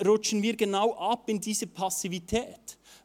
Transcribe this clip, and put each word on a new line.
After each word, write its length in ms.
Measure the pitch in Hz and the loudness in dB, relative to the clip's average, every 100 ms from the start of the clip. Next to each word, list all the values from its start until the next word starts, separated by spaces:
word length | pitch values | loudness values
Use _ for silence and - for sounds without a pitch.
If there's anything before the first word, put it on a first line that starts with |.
| 196 | 4
rutschen 360 | 214 - 214 | 4 4 2
wir 140 | 220 220 | 2 2
genau 400 | 208 196 226 - | 0 2 2 2
ab 340 | 185 233 - | -2 -2 -2
in 100 | 214 | -4
diese 280 | 214 214 190 | -2 -4 -6
Passivität, 1120 | - 190 - 190 180 170 220 - - - - - - | -4 -4 -2 -4 -6 -2 -4 -4 -12 -20 -20 -20 -14